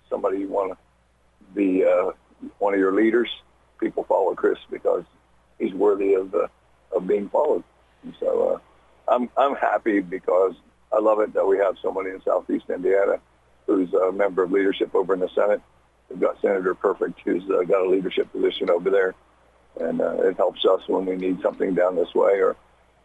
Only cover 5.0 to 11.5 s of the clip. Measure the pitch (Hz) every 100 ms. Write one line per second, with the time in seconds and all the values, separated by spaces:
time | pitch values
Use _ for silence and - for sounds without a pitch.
5 | 87 _ _ _ _ - 110 92 104 101
6 | 98 95 95 101 - _ _ _ - 92
7 | 92 104 101 - 147 95 - _ _ _
8 | - - - 50 50 50 _ _ _ _
9 | - 117 120 - 139 131 110 104 117 101
10 | 90 92 - 90 95 82 _ _ - 113
11 | 110 107 104 90 92